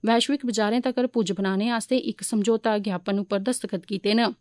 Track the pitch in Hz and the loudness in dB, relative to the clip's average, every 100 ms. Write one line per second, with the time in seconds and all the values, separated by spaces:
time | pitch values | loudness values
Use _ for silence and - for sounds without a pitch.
0 | 226 233 233 285 240 214 208 240 254 247 | 2 2 2 -2 -2 0 2 2 0 0
1 | 247 240 185 190 196 190 220 233 - 254 | 0 0 -2 0 0 0 0 -2 0 0
2 | - 208 - 220 202 226 226 208 202 180 | 0 -6 -2 0 2 2 2 0 -2 -4
3 | 180 196 190 202 196 247 - 190 - 196 | -2 -4 -2 -2 -2 -4 -4 -8 -6 -4
4 | 202 220 233 - | 0 2 2 -2